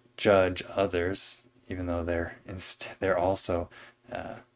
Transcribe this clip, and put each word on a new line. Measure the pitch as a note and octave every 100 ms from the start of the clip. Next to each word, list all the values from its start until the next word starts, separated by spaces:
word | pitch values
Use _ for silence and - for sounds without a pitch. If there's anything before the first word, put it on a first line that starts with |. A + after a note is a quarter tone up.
| _ -
judge | A2 G2 F#2 F2+ -
others, | - G2 F2+ F2 F#2+ - - - _ -
even | F#2 F2+
though | E2+
they're | E2+ E2+ E2+ - -
inst-, | F#2+ - - - -
they're | F#2+ F2+
also, | F2+ G2 - F2 F2 - - _ -
uh, | F#2 - - -